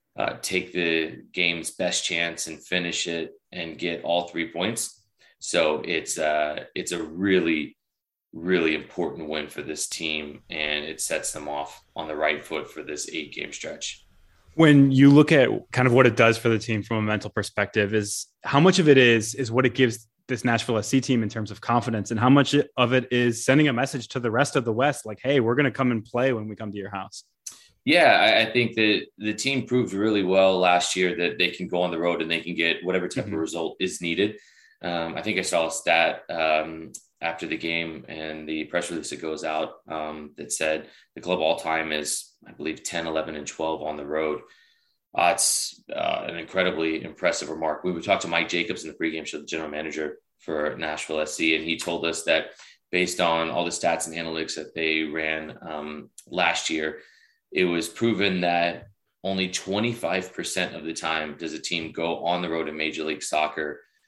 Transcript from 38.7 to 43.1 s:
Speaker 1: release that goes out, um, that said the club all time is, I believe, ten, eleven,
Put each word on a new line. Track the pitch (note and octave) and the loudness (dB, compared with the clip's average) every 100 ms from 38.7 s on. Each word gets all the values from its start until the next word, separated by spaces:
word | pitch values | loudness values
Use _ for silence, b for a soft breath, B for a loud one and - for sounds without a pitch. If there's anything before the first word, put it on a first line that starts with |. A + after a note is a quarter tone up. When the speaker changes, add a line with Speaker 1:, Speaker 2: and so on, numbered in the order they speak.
| F2 E2+ | -4 -4
Speaker 1:
release | E2+ D2+ | -8 -8
that | C#2+ | -8
goes | D#2+ D2+ | -8 -6
out, | D#2 D#2 D#2+ - - | -4 -4 -6 -10 -10
um, | D#2+ D#2 D#2 D2+ - | -8 -8 -10 -14 -16
that | D2 | -10
said | - D#2+ D#2 b b b | -4 -2 -2 b b b
the | - | -12
club | F2+ F2+ | -4 0
all | D#2 E2 | 2 0
time | E2 D#2+ D#2 | 0 -2 -2
is, | D#2 D2 - - _ - | -4 -4 -6 -10 _ -20
I | |
believe, | - D2+ D#2+ | -10 -8 -8
ten, | - F2 | -6 -6
eleven, | E2 | -4